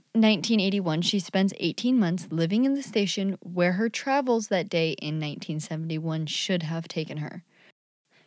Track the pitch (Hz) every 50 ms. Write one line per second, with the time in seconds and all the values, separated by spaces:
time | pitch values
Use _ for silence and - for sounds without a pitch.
0 | - _ - 226 220 220 214 170 - - 226 208 185 196 196 202 180 165 156 170
1 | 175 - 208 196 165 - - 190 190 190 - - - 165 - - - 247 262 240
2 | 185 165 180 175 - - 156 165 165 165 202 233 262 277 277 277 262 - - 220
3 | 202 180 - 202 190 196 190 - - 180 175 180 175 180 180 196 226 233 - -
4 | - 269 269 285 262 254 233 226 214 - 208 180 - - 180 165 160 160 - -
5 | - 151 156 156 151 147 - - - - 156 156 151 - 160 160 160 160 160 156
6 | 160 160 160 160 160 151 - - - - 190 175 160 151 165 165 165 - - 165
7 | 151 - 143 151 147 - - 180 - _ _ _ _ - _ _ _ _ _ _
8 | _ _ _ _ _